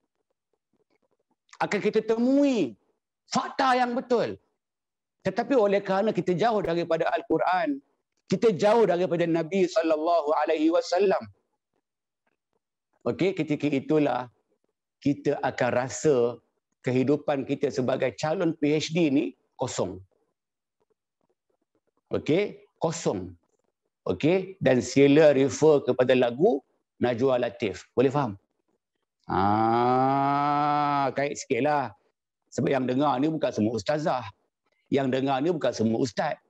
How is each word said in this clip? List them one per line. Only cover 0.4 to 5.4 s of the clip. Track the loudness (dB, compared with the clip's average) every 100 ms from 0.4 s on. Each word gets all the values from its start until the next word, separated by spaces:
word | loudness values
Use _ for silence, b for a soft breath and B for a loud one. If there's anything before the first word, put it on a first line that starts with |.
| _ _ _ _ _ _ _ _ _ _ _ -8
Akan | -4 -2
kita | -2 -2
temui | 0 0 2 2 2 2 -2 -6 _ _ _ _ _
fakta | -4 -4 -2 0 2
yang | 0
betul. | -4 -2 0 0 -6 _ _ _ _ _ _ _ _ -6
Tetapi | -4